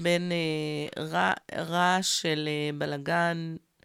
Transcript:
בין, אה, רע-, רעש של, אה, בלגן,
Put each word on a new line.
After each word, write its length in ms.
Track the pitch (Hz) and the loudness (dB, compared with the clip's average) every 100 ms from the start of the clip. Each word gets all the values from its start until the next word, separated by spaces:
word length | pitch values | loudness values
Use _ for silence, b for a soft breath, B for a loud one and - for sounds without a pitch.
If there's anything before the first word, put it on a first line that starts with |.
בין, 300 | 170 175 180 | 2 2 2
אה, 720 | 170 160 156 151 151 151 - | 0 0 0 -2 -4 -6 -6
רע-, 280 | 156 160 - - - | -4 0 2 0 -4
רעש 680 | - 165 175 180 185 190 - | -6 -2 2 4 4 2 0
של, 260 | 165 156 151 | 0 0 0
אה, 220 | 151 147 147 | -2 -2 -2
בלגן, 800 | 151 143 143 170 170 165 165 160 - _ | -2 -4 0 2 2 0 -4 -8 -14 _